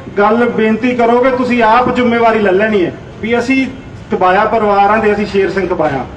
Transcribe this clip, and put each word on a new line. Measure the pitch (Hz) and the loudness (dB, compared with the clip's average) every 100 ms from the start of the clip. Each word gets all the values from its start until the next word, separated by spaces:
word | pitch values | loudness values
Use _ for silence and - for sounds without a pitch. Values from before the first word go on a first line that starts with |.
| - 196 | -8 0
ਗੱਲ | 208 233 226 | 0 2 0
ਬੇਨਤੀ | 185 220 220 247 | 0 0 0 0
ਕਰੋਗੇ | 240 240 240 262 | 0 2 2 2
ਤੁਸੀਂ | 254 240 240 | 0 -2 2
ਆਪ | 220 240 247 | 4 4 2
ਜ਼ਿੰਮੇਵਾਰੀ | 247 226 233 226 220 | 0 0 2 2 2
ਲੈ | 196 | 2
ਲੈਣੀ | 185 220 202 156 | 2 0 0 -2
ਹੈ | - - - | -6 -18 -10
ਵੀ | 214 240 | -2 -2
ਅਸੀਂ | 240 262 254 - - - - | 0 0 0 -8 -16 -18 -6
ਕਬਾਇਆ | 196 185 196 | 0 2 2
ਪਰਿਵਾਰਾਂ | 214 226 208 202 202 220 | 2 0 0 2 2 2
ਦੇ, | 208 | 0
ਅਸੀਂ | 208 202 | 0 0
ਸ਼ੇਰ | 196 180 | 0 0
ਸਿੰਘ | 190 175 | -2 -4
ਕਬਾਇਆ। | 175 151 135 123 | -2 -2 -2 -8